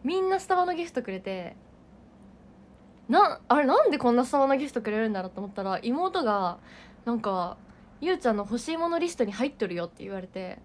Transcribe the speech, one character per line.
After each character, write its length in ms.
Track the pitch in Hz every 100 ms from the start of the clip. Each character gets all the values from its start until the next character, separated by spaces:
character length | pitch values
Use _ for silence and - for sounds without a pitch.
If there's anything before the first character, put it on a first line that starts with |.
み 160 | 262 370
ん 100 | 381
な 100 | 381
ス 60 | -
タ 100 | 359
バ 80 |
の 100 | 359
ギ 100 | 339
フ 80 | 339
ト 100 | -
く 80 | 233
れ 80 | 190
て、 380 | 190 185 175 - - - - - - - - - - - - - - - -
な、 320 | 311 381 - -
あ 120 | 285
れ、 60 | 269
な 160 | 415
ん 80 | 539
で 80 | 285
こ 140 | 247
ん 40 | 240
な 80 |
ス 60 | 254
タ 80 | 285
バ 80 | 269
の 100 | 269
ギ 120 | 277
フ 40 |
ト 80 | 247
く 120 | 220
れ 80 | 214
る 80 | 220
ん 40 |
だ 100 | 196
ろ 60 | 185
う 20 |
と 80 | 190
思 80 | 202
っ 40 |
た 120 | 202
ら、 160 | 196 185
妹 400 | 233 277 370 370
が、 360 | 240 202 180 180 - - - -
な 100 | -
ん 60 | 233
か、 360 | 220 190 175 - - - - -
「ゆ 140 | 320
う 40 | 349
ち 80 | 247
ゃ 60 |
ん 40 | 208
の 80 |
欲 140 | 202 233
し 140 | 311
い 40 | 330
も 100 | 339
の 100 | 339
リ 120 | 339
ス 60 | 339
ト 80 |
に 80 | 214
入 160 | 202 277
っ 60 |
と 120 | - 202
る 80 |
よ」 100 | 175 170
っ 20 |
て 140 | -
言 80 | 196
わ 100 | 196
れ 40 | 185
て、 320 | 190 185 -